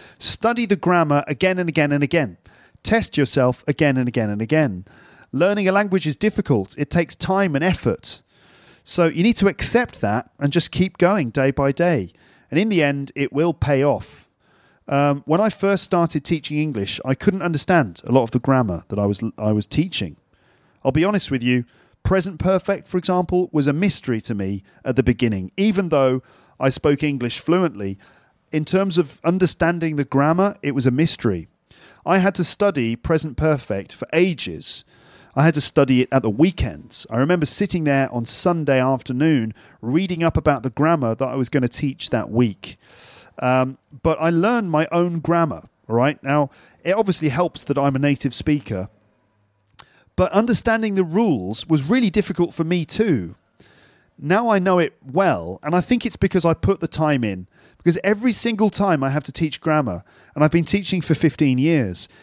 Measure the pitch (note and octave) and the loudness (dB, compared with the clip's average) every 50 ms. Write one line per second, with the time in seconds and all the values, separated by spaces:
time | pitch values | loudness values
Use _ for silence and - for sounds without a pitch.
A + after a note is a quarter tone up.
0 | - - - - - - - - - A3+ A#3+ A#3+ A#3 F#3 G3+ D3+ - F3 F3+ F3 | -20 -20 -12 -4 -2 -2 0 0 0 0 0 0 0 0 0 0 2 2 2 4
1 | D#3+ D3 C#3+ D3 - - C#3+ - F#3 F#3 F#3 F#3 F3+ E3+ D#3+ E3 D3 C#3+ C#3+ C#3+ | 4 2 2 0 0 -2 -2 0 0 0 0 0 -2 0 0 2 2 2 2 0
2 | D3 - - E3 C#3 F#2+ E2+ - _ - - _ _ _ _ _ - - A3+ A3+ | 0 0 0 0 -2 -2 -6 -14 _ -20 -20 _ _ _ _ _ -2 0 0 0
3 | - - - D3 C#3 - - C#3+ B2+ B2+ A#2+ - - - C#3 - D#3 C#3+ C3 C3 | 0 0 0 0 0 2 2 2 2 2 0 -2 -4 -4 0 2 2 2 2 0
4 | B2+ B2 - B2 A2 G#2 G#2 G#2 A2+ A2 D#3 D#3+ D3+ A#2+ F#2 F2+ F#2+ - - - | -2 -2 -2 -2 -2 -2 -2 -4 -2 0 2 2 2 0 -2 -6 -12 -16 -20 -20
5 | - - - - - _ - C3+ E3+ G3+ G3+ G#3 F#3+ F#3 F#3+ G3+ G#3 G3 F#3+ F#3 | -20 -20 -20 -20 -14 _ -2 0 2 2 2 0 0 2 2 2 2 0 0 0
6 | - D#3 C3+ - G#3 G#3+ - G#3 - - C3+ G#2 F#2+ - - - C#3+ - - E3+ | 0 -2 -2 0 0 0 0 -2 0 0 0 0 0 -4 -6 -6 -4 -2 0 0
7 | E3 - - - - - F#3+ G3 G3 F3 C#3 C#3 E3 F#3+ E3 - - A#2+ - - | -2 -2 -6 -6 -4 -2 0 0 0 0 0 0 0 0 -2 0 -2 -2 -2 -2
8 | - - - - _ _ _ _ _ _ _ - - - - _ _ - - F3 | -6 -12 -14 -14 _ _ _ _ _ _ _ -20 -20 -20 -20 _ _ -4 0 0
9 | E3+ E3 - D#3+ F3+ A#3+ A3+ - G3 G3 - - - - - A#3+ A#3+ - - - | 0 2 2 2 2 2 2 2 2 0 0 0 0 2 2 0 0 -2 -4 -4
10 | - G2+ G#2 B2 - _ _ - C#3+ C#3+ C#3 E3 - - - - F#3 F#3+ - - | -2 -2 -2 -2 -4 _ _ -4 -4 0 0 0 -2 0 0 -2 -2 -2 0 2
11 | E3+ F3+ G#3 G3+ C#3 A2+ - C#3+ C3 C#3 C3+ - C#3 C#3 C#3 - E3+ F3+ E3 A#2 | 2 2 2 0 -2 -2 -2 0 0 0 0 0 0 0 0 0 0 2 2 0
12 | F#2 F2 - _ _ _ _ _ _ _ - E3 G#3 A3 G3+ E3 D3 C#3+ C#3 C#3 | -2 -6 -12 _ _ _ _ _ _ _ -2 0 0 2 2 2 2 0 0 -4
13 | C#3 - - C#3 C#3 - - C#3+ D#3+ E3+ D#3 - - D3 D3 C3+ C#3 D3 A#2+ F#2+ | -6 -8 -6 -6 -6 -2 0 0 0 0 -2 -2 -2 0 2 2 2 2 0 -2
14 | - - - - - _ _ _ _ _ _ _ _ _ _ _ _ - C#3+ C#3 | -6 -12 -20 -20 -20 _ _ _ _ _ _ _ _ _ _ _ _ -2 0 2
15 | C#3+ C#3+ C#3+ D3 - C#3+ D#3 F#3 A3 G#3+ - - G3 G3 G3+ F#3 - - - E3+ | 2 2 0 -2 -2 0 0 2 2 0 -2 -2 0 0 0 0 -2 -2 0 0
16 | E3+ D#3+ - D3 - - F#3+ D3+ - - D3+ D3 D#3 D#3 B2+ G#2+ G2 - - - | 0 0 -2 -4 -4 -4 -4 -4 -4 -4 -4 -2 -2 -2 -2 -4 -4 -4 -6 -6
17 | - C3 C3+ - - G#3+ F#3+ F#3+ F#3 F3 D#3+ C#3 - - F#3 E3+ B2+ F#2 E2 - | -4 -4 -4 0 0 0 0 0 -2 -2 -2 -2 2 4 4 4 4 2 -4 -8
18 | - - A#2+ C3+ A#2 A2+ - A#2 - C3+ C3+ C3 A#2+ G2+ E2+ E2 - - G2+ G#2 | -2 2 2 2 4 2 0 0 2 2 2 2 2 0 -2 -6 -6 -6 -2 0
19 | G2+ G#2 G2+ - A#2 A2 - - A2 G#2+ G#2+ G#2+ G#2 - - D3+ E3+ F#3 - - | 0 0 0 -2 -4 -8 -6 -2 0 0 0 0 0 0 0 -2 -2 0 -4 -6
20 | G2 D#2+ D2 - _ _ _ _ _ _ _ _ _ _ _ _ - C3 C3 D#3 | -6 -6 -8 -14 _ _ _ _ _ _ _ _ _ _ _ _ -4 -2 0 2
21 | E3+ G3+ G#3 F#3+ - - C#3 B2 A#2+ B2 B2 B2 A#2+ - _ _ _ _ _ _ | 2 2 0 0 -2 -2 -4 -2 0 0 0 0 -2 -4 _ _ _ _ _ _
22 | - - F#3+ F#3+ D#3 G3 F#3 - - F#3 F#3+ F3+ - - G3 - - - - F3+ | -2 0 0 0 0 -2 -6 -2 0 0 0 0 0 -2 -4 -4 -6 -6 -6 -4
23 | - - F3+ F3+ F3 - F3 F3+ F3+ - - D3+ C#3 D3 C#3+ D#3+ G3+ F#3+ - - | -2 0 0 0 0 0 0 -2 0 0 0 0 0 2 0 2 0 0 -2 -2
24 | - C3 A#2+ A2 - - A2 G2+ G2 F#2+ G2+ G2 - _ _ _ - - A#2+ B2 | -4 -4 -4 -4 -4 -6 -6 -4 -4 -4 -6 -8 -10 _ _ _ -8 -2 0 2
25 | A2+ A#2+ A#2 - B2 A2+ G#2 F#2+ F2+ F#2 - - G3+ A3 F#3 G3 F#3+ E3 D#3 C#3 | 2 2 2 2 0 0 0 -2 -4 -6 -2 0 0 2 2 0 0 0 2 2
26 | C3+ B2+ B2+ C3 - _ _ _ _ _ _ - B2+ C3+ - - - D3+ D3 C3+ | 2 2 0 -2 -4 _ _ _ _ _ _ -2 -2 -2 0 0 2 0 2 2
27 | D#3 D3 C#3+ B2+ A#2+ A#2+ - - - - E3+ F#3 F#3 D#3 G2 G2+ G2+ G2 G2 - | 0 -2 -2 -2 -4 -4 -6 -4 0 0 2 2 2 0 -2 -4 -6 -8 -8 -10
28 | - - _ _ _ _ _ _ _ _ - D#3 D#3 - F3+ F#3+ G3+ G3 D#3+ F3+ | -14 -20 _ _ _ _ _ _ _ _ -6 -6 -2 -2 0 0 0 0 0 0
29 | D#3+ C3+ - - - D#3+ F3+ F#3+ F#3 D#3+ - - E3+ E3 F3 E3+ E3 D#3+ D3+ C#3+ | -2 -2 -6 -4 -2 -2 2 2 2 0 0 0 0 0 0 0 -2 -2 -2 -2
30 | C#3 - - C3+ C#3+ D#3 E3 F3+ G3 G3+ G3+ - - C#3+ B2 C#3 A#2+ B2+ B2 C#3 | -2 0 0 2 2 2 4 2 2 0 -2 -4 -6 -4 -2 0 0 2 2 2
31 | E3 E3 - - - A2 F#2 E2+ D#2+ - _ _ _ _ - - - - - _ | 2 0 0 -2 -2 -2 -2 -2 -6 -12 _ _ _ _ -20 -20 -20 -20 -20 _
32 | - D#3 F#3 F#3+ F3+ G3 F#3+ - E3 - - - G#3 G3+ E3 C#3 A#2 A2+ A#2 - | -2 0 2 2 2 2 0 0 -2 -4 -2 0 0 0 0 0 -2 -2 -2 -4
33 | - - E3 D3+ - D#3 A#2+ - D3+ D#3 D3+ C3+ - - G#2 G2 F2+ - - - | -2 -2 -2 -2 -2 -4 -4 -2 0 0 0 0 -2 -6 -6 -6 -8 -10 -12 -14
34 | - - - E3 F#3 F#3+ E3 A2+ - F#2 D#2+ D2+ - - - - - _ _ _ | -10 -2 2 2 2 2 0 -2 -6 -8 -10 -10 -10 -10 -10 -10 -14 _ _ _
35 | - - - - - _ - C3+ D3+ E3 D#3 D3+ - - - D3+ C3+ C3 C3 B2 | -20 -20 -20 -20 -20 _ 0 2 4 4 4 2 0 2 2 4 4 4 4 2
36 | B2+ - C3+ C3+ A#2+ A2+ G2+ A#2+ D#3+ F#3+ - - C3+ G#2+ D#2 D2+ - - - - | 2 2 0 0 0 0 2 2 2 2 2 0 -2 -4 -4 -10 -16 -16 -14 -14
37 | - - - A#2+ C3+ E3 F3+ F3 D3+ - - - G3+ F#3+ - E3+ D#3 D3 C#3 C#3 | -10 -4 -2 0 2 2 2 0 0 -2 0 -2 -2 -2 -2 -2 0 0 2 2
38 | C3+ - - A#2+ A#2 - - - - F3+ F3 E3 D3+ C#3+ C3+ C3 B2+ C3 C3+ B2 | 0 -2 -4 -4 -4 -4 -4 0 0 0 0 2 0 2 2 2 2 2 0 -2
39 | - - B2+ B2+ D3+ D#3+ D#3 B2 A2+ A2 - - - - - _ - A#2 C3+ F3 | -2 -4 -2 2 2 4 4 2 0 -2 -6 -12 -20 -20 -20 _ -4 -2 0 0
40 | G3 F3 F3+ E3 E3 D#3+ - E3 - D#3 C#3+ B2 A2+ C3 - - D#3 D#3+ E3+ D3+ | 0 -2 -2 0 0 0 0 0 0 0 0 0 -2 -4 -2 0 2 2 2 2
41 | B2+ A2+ A2+ - C#3 B2 B2 C3+ B2+ - - C#3 B2+ A#2+ - - D3 C#3 - - | 0 -2 -2 -2 -4 -4 -2 -4 -2 -2 0 0 0 -2 -2 -4 -4 -4 -4 -6
42 | - - B2+ A2+ G#2 - G#2 A#2+ B2 G#2+ F#2+ - - - - - _ - - - | -6 -4 -4 -4 -4 -2 2 2 2 2 0 -4 -12 -18 -18 -20 _ -20 -20 -20
43 | - - - - - - _ - B2+ B2+ B2+ C3 B2+ C3+ C3 - _ _ D3 C3 | -20 -20 -20 -20 -20 -20 _ -4 -2 0 2 2 0 -2 -6 -10 _ _ -10 -2
44 | - E3 D#3+ - D#3+ E3+ E3+ E3 F3+ A3+ B3 A#3 G3+ F3 D#3 D3+ D#3+ - F3 E3+ | -2 0 0 0 0 0 2 2 2 2 0 0 0 0 0 0 0 0 0 0
45 | F3 F3 E3+ E3 - D#3 E3+ E3+ E3 D3 G2 D2+ - - _ _ _ - A2+ A#2 | 0 0 -2 -2 -2 0 2 2 0 0 -2 -8 -12 -18 _ _ _ -2 0 2
46 | B2+ D3 D3 - - C#3 C#3+ D3+ C#3+ - - - - - _ _ - E3 F#3+ A3 | 2 2 0 -2 -2 0 0 0 0 -2 -6 -14 -20 -20 _ _ -2 0 0 2
47 | A3 G3 F3 - D#3 D3 B2 D#3+ F3+ D#3+ - - - - C3+ C#3 C#3 C#3+ C3+ C3 | 2 0 0 0 -2 -2 0 0 -2 -2 -4 -6 -6 -4 -2 0 0 0 2 2
48 | C#3+ C#3+ C#3 - - C3 - - - D#3 D3 C#3+ - - G#2+ F#2 G2 - _ _ | 2 0 0 0 -2 -4 -4 -4 -2 0 -2 -2 -2 -6 -6 -6 -6 -8 _ _
49 | _ _ _ _ _ _ _ _ _ _ _ _ _ _ _ - - _ _ _ | _ _ _ _ _ _ _ _ _ _ _ _ _ _ _ -20 -20 _ _ _
50 | _ _ _ - F#3 - F3 G3+ A3+ A#3+ G#3+ - - A#3+ A3+ A3+ A3 G#3+ G3 F#3+ | _ _ _ 0 0 2 2 2 2 2 0 0 0 0 0 0 0 0 0 0
51 | F3+ D#3+ D#3+ G#3 A#3+ G3+ C#3+ G2+ F2+ F#2+ A2 - - - D#3+ D3 C3 D#3 A#3 C4 | 0 0 0 0 2 2 0 0 -2 -6 -8 -8 -2 0 0 0 2 2 2 2
52 | A#3 F#3+ - G#3+ G3 - F3 - F3 - - - D#3+ D#3+ F3+ F3 D#3 - - - | 2 2 2 0 0 0 -2 -2 -2 -2 -2 -4 -2 -2 -2 -2 -2 -2 -2 0
53 | A3+ G#3+ D3 G#2 F2 E2 - - _ _ _ _ - _ _ _ _ _ _ _ | 2 2 2 0 -2 -6 -12 -18 _ _ _ _ -20 _ _ _ _ _ _ _
54 | _ _ _ - C#3 D3 F#3 A3 A#3+ A#3 G#3+ G3 F3+ G3 F#3 F3 D#3+ - - _ | _ _ _ -8 -2 0 0 0 2 2 0 2 2 2 2 2 2 0 -4 _
55 | - C3+ B2+ F3+ G3 E3+ A#2+ F2 E2 F2 F#2+ - - D3+ E3+ F3+ E3+ - B3 A#3 | -14 -4 -2 0 2 2 0 0 -4 -8 -10 -8 -4 -2 0 0 2 0 0 0
56 | - G#3+ - - - F3+ - F3+ E3 E3+ D#3 - - G3 G3 - E3+ D#3 - D#3 | 0 -4 -2 -2 -2 0 2 2 2 2 2 2 0 0 0 -2 -4 -6 -2 -2
57 | D#3+ D3+ D3 B2+ A#2 G#2 G2 F#2 F#2 - _ _ _ _ _ _ - F3 D#3+ - | 0 0 2 0 0 -2 -4 -6 -10 -14 _ _ _ _ _ _ 0 0 0 2
58 | - G3+ G#3+ G#3 A#3+ B3 G#3+ - - A#3 A3 F#3+ G#3+ G3+ - - G3+ F#3+ E3 C#3 | 0 0 0 2 0 0 0 0 0 -2 0 2 0 0 2 0 0 2 2 2
59 | C3+ C3+ C#3 D3+ - - - - E3+ D3+ - - - E3 D3+ D3+ C3+ G#2+ F2 F2 | 0 0 -2 -2 -4 -6 -4 -4 -4 -4 -4 -4 -2 0 0 0 0 -2 -4 -8
60 | - _ _ - - _ _ - D3+ D#3 - E3+ E3 - - G3+ F#3 - F#3+ F3 | -10 _ _ -20 -20 _ _ 2 2 4 4 2 2 0 -2 -2 -2 -2 -4 -2
61 | - - D#3 - - D3 - - D#3 C3+ B2+ B2+ C#3 E3 E3 D3 A2+ F#2+ F2 - | 0 0 0 2 2 0 2 2 2 2 2 2 2 2 2 2 0 -2 -4 -6
62 | - - _ - | -8 -10 _ -20